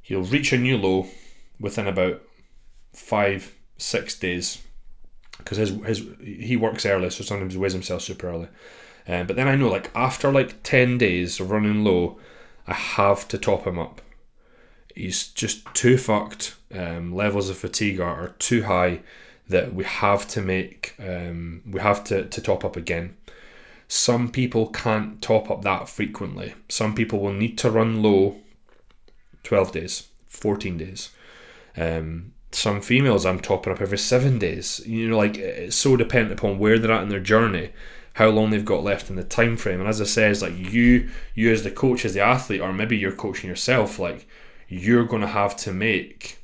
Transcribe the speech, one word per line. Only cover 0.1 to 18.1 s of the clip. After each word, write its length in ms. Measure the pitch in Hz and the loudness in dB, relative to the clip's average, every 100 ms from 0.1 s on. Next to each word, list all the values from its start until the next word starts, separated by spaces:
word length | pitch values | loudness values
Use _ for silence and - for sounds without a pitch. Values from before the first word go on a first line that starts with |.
| 98 | -4
reach 300 | 92 143 139 | 0 0 2
a 40 | 127 | 2
new 200 | 127 120 | 2 2
low 300 | 98 95 95 - - - - - | 2 0 -2 -14 -20 -20 -20 -10
within 280 | 104 - 101 | -6 -4 -2
about 340 | 95 92 - - _ _ - - - - | 0 0 -2 -12 _ _ -20 -20 -20 -20
five, 600 | - - 107 101 98 - - - - | -20 -4 0 0 -2 -8 -20 -20 -10
six 400 | - - - - | -4 -4 -6 -6
days, 460 | 92 90 87 - - - - - - - - - | -4 -4 -6 -8 -14 -18 -16 -18 -18 -20 -20 -18
'cause 140 | - 101 | -8 -2
his, 120 | 107 107 | -2 -2
his, 180 | - 104 - - | -4 -6 -6 -16
he 360 | - 87 110 | -16 -12 -2
works 300 | 120 110 107 | 0 0 0
early, 240 | 104 95 90 | 0 0 0
so 140 | - | -6
sometimes 300 | 98 101 95 | -6 -6 -6
he 60 | 92 | -2
weighs 140 | 98 | -2
himself 280 | 92 90 90 | -2 -6 -6
super 280 | - 92 90 | -8 -8 -8
early. 180 | 85 85 - - - - - - | -8 -10 -16 -20 -20 -20 -18 -6
Um, 200 | 87 90 | -4 -2
but 80 | |
then 120 | 98 135 | 0 2
I 80 | |
know, 140 | 135 123 | 4 2
like, 220 | 95 - | 0 -4
after, 360 | 117 131 - 139 | -2 -2 0 2
like, 320 | 139 - - | 2 2 -6
ten 340 | - 135 123 123 | 2 4 4 4
days 420 | 107 87 90 - | 2 2 -2 -4
of 120 | 92 | -2
running 320 | 107 104 107 | 0 2 4
low, 360 | 107 90 87 - - - - - | 4 4 2 -4 -20 -20 -20 -18
I 80 | - | -8
have 540 | 92 - - 101 98 - | -6 -4 2 4 2 0
to 80 | 101 | -4
top 280 | - 95 | 0 0
him 120 | 95 87 | -2 -6
up. 240 | 78 - - - - _ _ _ _ _ _ | -8 -12 -20 -20 -20 _ _ _ _ _ _
He's 320 | - 92 90 - | -10 -6 -4 -4
just 440 | - 110 - - | -4 -4 -6 -4
too 220 | - 123 127 | 2 6 4
fucked. 580 | 120 104 107 - - - _ | 4 0 -2 -8 -8 -8 _
Um, 400 | 95 87 85 87 | -10 -8 -6 -6
levels 360 | 90 104 101 95 | -2 0 0 -2
of 80 | 95 | -6
fatigue 420 | - - 104 92 | -6 -2 -2 0
are, 240 | 87 | -4